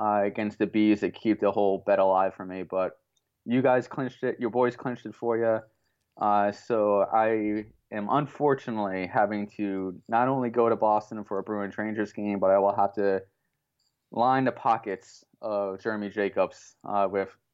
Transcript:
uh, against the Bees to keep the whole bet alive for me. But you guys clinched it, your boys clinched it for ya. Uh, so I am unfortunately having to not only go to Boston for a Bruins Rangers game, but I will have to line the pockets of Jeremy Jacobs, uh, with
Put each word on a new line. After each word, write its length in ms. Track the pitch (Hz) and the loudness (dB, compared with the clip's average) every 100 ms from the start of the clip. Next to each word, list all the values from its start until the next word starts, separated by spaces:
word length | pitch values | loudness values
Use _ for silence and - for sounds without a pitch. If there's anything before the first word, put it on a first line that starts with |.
uh, 220 | 107 104 | 0 2
against 340 | 101 101 107 - | 0 -2 -6 -2
the 80 | 104 | -2
Bees 320 | 110 107 104 | 2 4 4
to 100 | 95 | 0
keep 300 | - 113 107 | -2 -2 0
the 120 | 101 | 0
whole 320 | 104 101 95 98 | 2 2 0 2
bet 140 | 98 | 4
alive 340 | 95 92 95 | 6 4 2
for 100 | - | -2
me. 200 | 92 92 | -10 -10
But 340 | 87 95 92 - _ _ _ _ | -4 -2 -2 -4 _ _ _ _
you 180 | - 127 | -2 2
guys 240 | 131 127 120 | 4 2 0
clinched 380 | - 131 - | -6 -8 -4
it, 160 | 127 - | -4 -2
your 100 | 117 | -2
boys 240 | 120 123 | 0 0
clinched 320 | 120 131 120 110 | 0 -6 -8 -12
it 80 | |
for 240 | - 117 113 | -6 -2 0
ya. 220 | 117 110 - _ _ _ _ - | 0 0 -4 _ _ _ _ -4
Uh, 300 | 107 104 101 | 0 2 0
so 520 | 101 - 117 104 101 98 | -2 -2 0 2 2 2
I 520 | 113 110 113 107 104 104 _ - | 2 2 0 -2 -4 -6 _ -12
am 160 | 107 104 | -8 -2
unfortunately 960 | 135 147 - 143 135 - 110 101 95 92 | -2 -2 0 0 0 -2 -4 -4 -4 -2
having 400 | - 104 104 101 - | 0 0 -2 -6 -6
to 380 | 101 95 95 90 - | -6 -4 -6 -10 -4
not 180 | 117 127 | 0 0
only 240 | 135 123 | 0 -2
go 180 | 117 117 | 2 2
to 60 | |
Boston 480 | 110 110 107 - 110 | 2 2 0 -2 -12
for 160 | 104 98 | -8 -6
a 40 | |
Bruins 340 | 95 104 98 - | -4 -6 -6 -6
Rangers 340 | 107 110 104 | -6 -4 -6
game, 280 | - 104 101 | -6 -4 0
but 100 | 95 | 4
I 80 | 98 | 4
will 160 | 98 | 4
have 200 | 101 101 | 2 0
to 280 | - 98 95 - _ _ _ _ _ _ _ _ | 0 0 0 -4 _ _ _ _ _ _ _ _
line 340 | - 120 131 | -2 2 2
the 60 | 131 | 0
pockets 760 | - 127 113 107 95 - - _ _ | 0 0 0 -2 -10 -10 -20 _ _
of 400 | 110 104 101 95 | -6 -4 -4 -4
Jeremy 300 | 113 107 104 | -4 -4 -4
Jacobs, 640 | 101 101 98 90 - - _ | -2 -2 0 -2 -4 -20 _
uh, 220 | - 101 98 | -4 0 0
with 200 | 98 95 - _ | 0 -4 -8 _